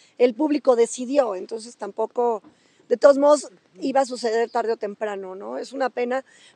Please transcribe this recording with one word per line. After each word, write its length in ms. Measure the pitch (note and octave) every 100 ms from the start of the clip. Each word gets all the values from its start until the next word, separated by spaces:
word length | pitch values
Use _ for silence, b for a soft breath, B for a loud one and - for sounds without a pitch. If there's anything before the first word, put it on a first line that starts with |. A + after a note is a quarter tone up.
| b b
el 160 | B3
público 420 | A3 D4+ D4 C4 A#3
decidió, 580 | A#3 - B3 C#4 A#3
entonces 420 | F#3 G#3 A3+ A#3 -
tampoco, 680 | G3+ G#3 A3 - A#3+ G#3+ - b b b -
de 80 | A#3+
todos 220 | C#4+ C#4
modos, 320 | C#4+ D4 A#4+ - _ F#3
iba 200 | C#4 C4
a 60 | B3+
suceder 420 | B3 A#3 A#3 A3+
tarde 220 | A#3 A3
o 40 | A3
temprano, 560 | G#3 G3+ G#3+ G3 F#3
¿no? 240 | F#3+ G#3 C4
Es 140 | A3+
una 160 | C4+ B3+
pena, 340 | B3 A#3+ C4 - b b